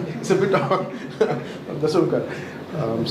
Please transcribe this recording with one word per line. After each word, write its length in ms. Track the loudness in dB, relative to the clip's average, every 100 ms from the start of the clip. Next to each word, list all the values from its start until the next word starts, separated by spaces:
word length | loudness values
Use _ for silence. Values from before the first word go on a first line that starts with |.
| -2 -6
it's 160 | 2
a 80 | 4
bit 120 | 4 4
awkward. 260 | 4 0 0 -6 -10 0 2
<laughs> 480 | 2 -4 -10 -8 0
That's 140 | 2 4
what 180 | 4 2
I'm, 60 | -2 -6 -8 -10 -8 -4
I'm 220 | -2 0 -2